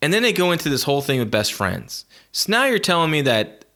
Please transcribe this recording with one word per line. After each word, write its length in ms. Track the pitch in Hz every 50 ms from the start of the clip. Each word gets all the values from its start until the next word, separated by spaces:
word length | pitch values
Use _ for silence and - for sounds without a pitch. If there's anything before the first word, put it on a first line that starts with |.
And 120 | 135 156 185
then 80 | 220
they 120 | 240 233 190
go 180 | 185 180 180
into 180 | 175 - - 156
this 140 | 139 131 -
whole 180 | 143 139 143
thing 180 | 139 139 135 131
with 120 | 120 104
best 220 | 107 107 107 - -
friends. 520 | - 101 92 92 90 - - - - - _ - - - _
So 200 | - - - -
now 140 | 208 240 269
you're 120 | 269 240 202
telling 320 | - - 175 170 165 156
me 120 | 156 151 139
that 420 | 135 117 107 107 - - - - _ _